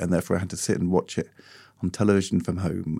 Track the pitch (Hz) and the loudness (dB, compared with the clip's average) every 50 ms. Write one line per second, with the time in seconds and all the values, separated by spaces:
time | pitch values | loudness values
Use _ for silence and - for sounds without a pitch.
0 | 90 87 90 82 - - 90 85 95 92 95 90 - - 101 87 90 90 92 90 | -2 0 0 0 2 2 0 0 0 -4 -6 -6 -2 -2 0 0 2 2 2 2
1 | - - - - - - _ _ - - - - - - _ - - 92 92 - | 0 0 -4 -4 -4 -6 _ _ -20 -20 -20 -20 -20 -20 _ -6 -6 -4 -2 2
2 | 104 104 101 98 92 - - - - - 85 92 92 82 87 92 90 80 78 - | 4 4 4 4 4 2 0 -2 0 -2 -4 -2 -2 -2 -2 -4 -4 -4 -6 -4